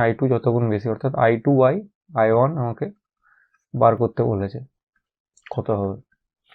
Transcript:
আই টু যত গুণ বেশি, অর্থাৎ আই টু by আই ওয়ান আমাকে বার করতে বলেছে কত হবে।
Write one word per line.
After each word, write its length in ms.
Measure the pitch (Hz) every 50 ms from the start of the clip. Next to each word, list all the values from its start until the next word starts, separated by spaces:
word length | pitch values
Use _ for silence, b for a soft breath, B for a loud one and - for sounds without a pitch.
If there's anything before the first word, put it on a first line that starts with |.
| 120
আই 60 | 117 113 -
টু 60 | 135 131
যত 140 | 127 113 - 123 117
গুণ 100 | 120 120 113
বেশি, 140 | 107 101 104 117 110
অর্থাৎ 180 | - - 131 131 131 123
আই 80 | 113 117 113 -
টু 60 | 143 143 131
by 140 | 127 127 156 202 208 - _ _ _ _ 160 117
আই 80 | 110 110 113
ওয়ান 140 | 117 127 143 165 147
আমাকে 240 | 120 117 110 - 147 208 202 _ _ _ _ _ _ _ _ _ _ _ _ _ _ _ -
বার 180 | 123 117 117 110 107
করতে 200 | 120 110 - - 117 120
বলেছে 280 | 110 98 98 95 - 127 131 - _ _ _ _ _ _ _ _ _ _ _ _ _ _ _ - -
কত 140 | 123 104 - 110 101
হবে। 160 | 101 98 98 - - _ _ _ _ _ _ _ _ b